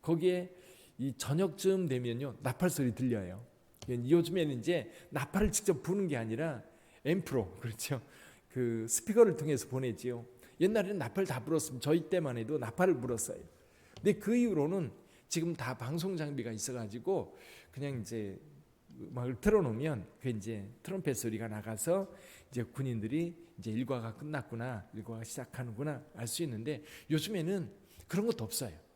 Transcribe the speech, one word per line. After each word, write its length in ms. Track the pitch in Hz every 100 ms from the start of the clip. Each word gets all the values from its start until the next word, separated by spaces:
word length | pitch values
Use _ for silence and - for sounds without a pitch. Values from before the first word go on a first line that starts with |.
거기에 520 | - 165 180 180 180 - - - - -
이 160 | 135 -
저녁쯤 680 | - 151 190 147 190 190 170
되면요, 500 | 127 120 117 139 -
나팔 280 | 127 - 180
소리 240 | - 127
들려요. 500 | 110 127 113 92 95 - _ _ - -
요즘에는 720 | 120 123 170 165 180 151 127
이제 320 | 113 170 113 - -
나팔을 420 | 143 143 196 214
직접 300 | - - 160
부는 260 | - 202 190
게 100 | 131
아니라 460 | 113 113 160 123 - - - - 139
앰프로, 520 | 175 - 131 92 -
그렇죠? 420 | 117 107 - 135 - - - - _
그 360 | 127 120 113 113
스피커를 480 | - - 214 226 160
통해서 320 | 151 139 -
보내지요. 580 | 127 127 110 123 120 117 - - -
옛날에는 380 | 185 220 190 202
나팔 260 | 120 - 190
다 180 | 127
불었으면, 380 | 117 160 - 131
저희 280 | 143 170 -
때만 280 | 185 147 120
해도 200 | 113 151
나팔을 420 | 113 - 185 135
불었어요. 420 | 123 117 - - - - - - - -
근데 180 | 190
그 220 | 208 202 240
이후로는 560 | 240 170 147 190 135 - - - _
지금 220 | 165 170 165
다 200 | 120 123
방송 400 | 120 165 190 180
장비가 360 | 147 139 117
있어가지고 840 | 110 - 123 110 117 110 185 - - - - -
그냥 280 | - 143 131
이제 400 | 104 113 104 98 - - - _ _ -
음악을 420 | - 123 123 123
틀어놓으면 640 | 208 214 143 110 156 127 85 -
그 80 | 131
이제 400 | 110 101 107 98 -
트럼펫 320 | - 190 147 120
소리가 320 | 117 110 113
나가서 680 | 107 110 110 - 190 190 - - - -
이제 100 | 123
군인들이 720 | 113 - 135 117 110 147 170 170 - -
이제 140 | 110
일과가 440 | 110 127 127 113 107
끝났구나, 720 | 151 151 - 113 127 113 -
일과가 300 | 110 110 113
시작하는구나 800 | 113 - 123 - 123 107 147 135 - -
알 120 | 117
수 160 | -
있는데, 400 | 165 110 120 143 - - -
요즘에는 580 | 151 175 208 160 196 117 - - - -
그런 200 | 175 226
것도 160 | 226
없어요. 340 | 107 - 117 80 -